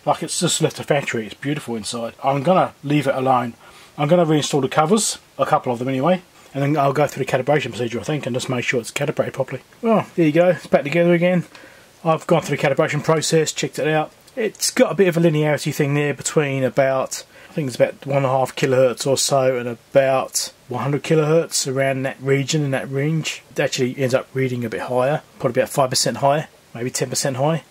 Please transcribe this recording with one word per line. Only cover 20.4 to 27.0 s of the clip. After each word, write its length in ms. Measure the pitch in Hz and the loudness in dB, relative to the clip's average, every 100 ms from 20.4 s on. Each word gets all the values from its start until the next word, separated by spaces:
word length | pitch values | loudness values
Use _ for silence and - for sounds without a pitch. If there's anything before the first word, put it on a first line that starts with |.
| - - - | -8 -12 -10
one 140 | 123 | -6
hundred 220 | 131 143 | -2 -2
kilohertz, 680 | - 160 151 165 - - 143 | 0 2 4 2 2 -4 -4
around 300 | 131 135 131 | -2 0 -2
that 180 | 135 - | -4 -4
region, 440 | 131 139 127 156 | 0 0 2 0
in 80 | 143 | 0
that 180 | 131 92 | -2 -4
range. 520 | 135 147 160 - - - | -4 -2 -2 -4 -8 -10
It 80 | - | -4
actually 360 | 143 - 127 139 | -2 0 -2 0
ends 160 | 131 | 0
up 140 | 123 - | 0 -2
reading 300 | 131 131 123 | -4 -2 -2
a 40 | 117 | -6
bit 120 | 98 | -6
higher, 420 | 131 127 131 156 - - | -4 0 0 -2 -6 -4
probably 240 | 120 123 | -2 0
about 80 | 113 | 0
five 200 | - 127 | 0 0
percent 260 | 131 135 117 | 0 -2 0
higher, 320 | 139 147 - _ _ | 0 0 -2 _ _
maybe 160 | 117 123 | -8 -6
ten 180 | - | -4